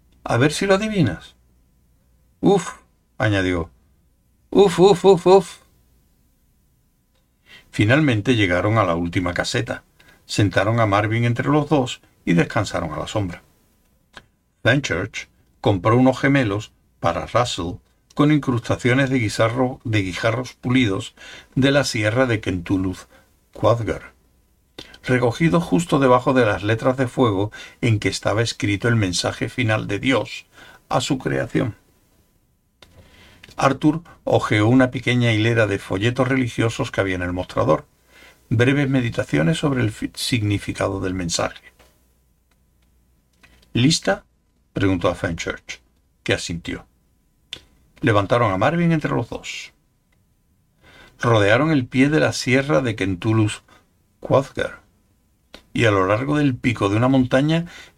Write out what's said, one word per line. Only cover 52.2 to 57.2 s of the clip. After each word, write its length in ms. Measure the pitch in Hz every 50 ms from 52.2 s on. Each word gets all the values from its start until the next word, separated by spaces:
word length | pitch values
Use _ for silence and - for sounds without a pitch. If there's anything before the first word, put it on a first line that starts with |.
la 120 | 143 113
sierra 480 | - - - 123 123 135 139 143 156 156
de 140 | 135 117 101
Kentulus 680 | - 95 95 95 87 - 110 110 110 107 107 - - _ _ - _ _ _ _ _ _ _ _ -
Cuadgar, 600 | - - - 131 135 - - - - - - - _ _ _ _ _ _ _ _ _ _ _ _ _ _ - - _ _
y 140 | - 127 120
a 40 | 110
lo 160 | 101 98 92
largo 300 | 92 104 110 131 143 147
del 180 | 151 147 139 127
pico 360 | 123 - 127 113 - 104 98
de 60 | 101
una 120 | 110 123 131
montaña 580 | 135 131